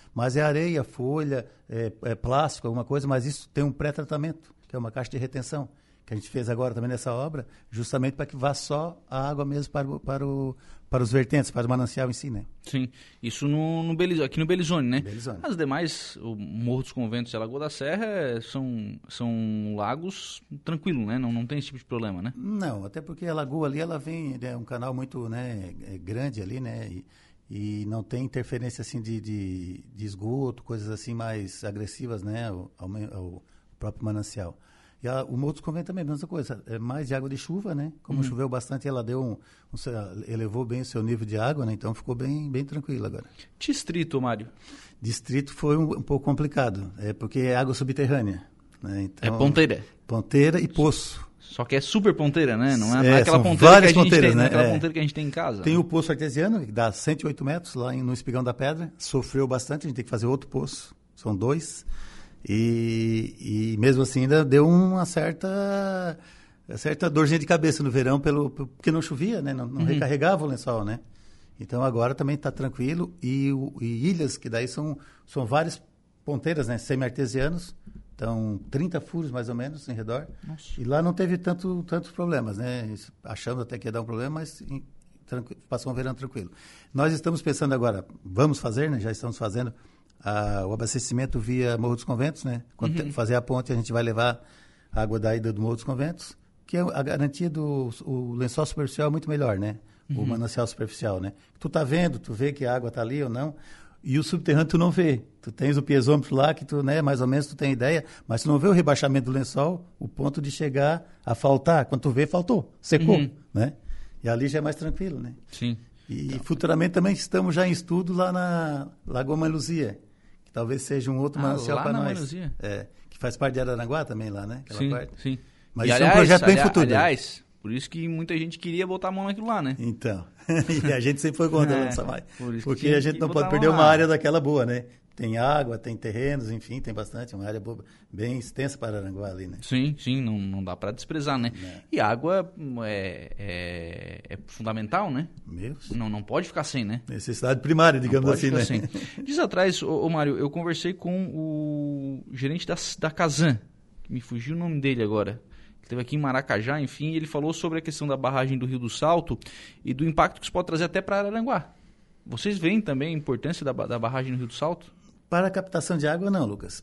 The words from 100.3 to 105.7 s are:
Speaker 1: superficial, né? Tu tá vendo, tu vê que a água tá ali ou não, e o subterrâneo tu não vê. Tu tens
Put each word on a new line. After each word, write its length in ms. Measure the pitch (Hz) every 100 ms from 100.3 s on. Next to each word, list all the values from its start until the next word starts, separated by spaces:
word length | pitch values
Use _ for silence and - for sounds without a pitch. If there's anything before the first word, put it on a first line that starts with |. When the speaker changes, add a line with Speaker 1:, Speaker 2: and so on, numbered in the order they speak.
| 113 117 - 117
Speaker 1:
superficial, 540 | - 110 - 113 95
né? 140 | 98 - _ -
Tu 80 | -
tá 160 | -
vendo, 340 | 135 160 175 -
tu 140 | -
vê 200 | 110 139
que 140 | 139 123
a 80 |
água 160 | 127 120
tá 100 | 123
ali 220 | 113 143
ou 60 | 131
não, 260 | 117 151 147 - - - -
e 160 | - 135
o 40 |
subterrâneo 440 | 151 175 160 147 160
tu 120 | 165
não 120 | 175
vê. 320 | 185 165 123 - _
Tu 80 | -
tens 240 | - 135